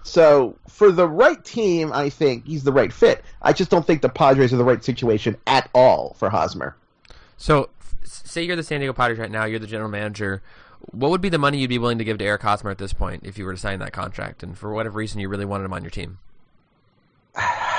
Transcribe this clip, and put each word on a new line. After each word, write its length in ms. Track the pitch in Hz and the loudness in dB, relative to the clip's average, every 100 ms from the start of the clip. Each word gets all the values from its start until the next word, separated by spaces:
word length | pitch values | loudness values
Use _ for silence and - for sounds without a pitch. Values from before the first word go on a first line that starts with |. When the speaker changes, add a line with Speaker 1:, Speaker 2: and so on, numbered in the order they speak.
Speaker 1:
so, 520 | - 175 156 147 117 - - | -2 6 8 6 4 -4 -14
for 220 | - 208 | 4 6
the 160 | 175 175 | 6 4
right 360 | 160 285 294 | 6 4 4
team, 480 | - 240 208 170 156 | -6 -2 0 0 0
I 160 | 127 143 | -2 -2
think 360 | - 147 117 117 | 0 0 0 -6
he's 180 | 156 | -4
the 80 | 135 | 2
right 200 | 135 107 | 2 2
fit. 300 | - 226 - - - | 2 2 2 -4 -2
I 120 | - | 0
just 180 | 151 185 | 0 2
don't 160 | 175 156 | 2 2
think 160 | 160 | 2
the 60 | 127 | 0
Padres 440 | - 143 135 127 | 4 4 6 4
are 40 | 123 | 4
the 80 | |
right 180 | 123 113 | 2 2
situation 540 | - 120 117 107 113 107 - | -2 -2 0 0 -2 -4 0
at 240 | 135 - | 0 2
all 400 | 123 127 76 67 - | 6 6 4 -2 -4
for 100 | - | -2
Hosmer. 460 | 98 80 90 67 - _ _ - - - - | 0 -2 -4 -10 -12 _ _ -20 -20 -20 -6
Speaker 2:
So, 340 | - 147 131 - | 0 2 0 -8
f-, 140 | - - | -6 -4
say 380 | - - - 170 | -4 -8 -10 -8
you're 140 | 175 175 | -4 -6
the 60 | |
San 180 | 151 147 | -4 -4
Diego 120 | 139 | -4
Padres 260 | 127 120 113 | -2 -2 -2
right 120 | 110 | -6
now, 140 | 110 | -4
you're 140 | 110 113 | -4 -6
the 60 | 107 | -8
general 220 | 110 107 | -8 -6
manager. 520 | 104 107 104 101 98 - - - - - | -6 -8 -6 -6 -6 -10 -20 -20 -20 -16
What 200 | 107 139 | -4 0
would 80 | 185 | 0
be 80 | 196 | 0
the 100 | 165 | 0
money 200 | 143 143 | 0 0
you'd 100 | 131 | -2
be 100 | 123 | 0
willing 200 | 120 113 | -2 -2
to 60 | |
give 140 | 110 107 | -4 -4
to 60 | |
Eric 180 | 101 104 | -2 -2
Hosmer 280 | 107 104 104 | 0 -2 -4
at 60 | 98 | -8
this 140 | 98 | -4
point 300 | - 90 95 | -2 -2 -6
if 140 | - 101 | -12 -12
you 60 | |
were 80 | 95 | -10
to 60 | 92 | -8
sign 200 | 104 95 | -6 -6
that 140 | 98 | -8
contract, 500 | - 98 98 101 - | -10 -10 -10 -12 -12
and 160 | 92 92 | -16 -12
for 140 | 107 | -8
whatever 260 | 107 113 104 | -6 -6 -6
reason 220 | 110 104 | -6 -6
you 80 | 98 | -6
really 160 | 101 | -6
wanted 200 | 101 98 95 | -6 -6 -6
him 60 | |
on 100 | 92 | -10
your 80 | 98 | -10
team? 280 | - 92 92 - - _ _ _ _ _ _ _ _ _ - | -10 -10 -14 -20 -20 _ _ _ _ _ _ _ _ _ -8
Speaker 1:
<sighs> 20 | - - - | -6 -4 -6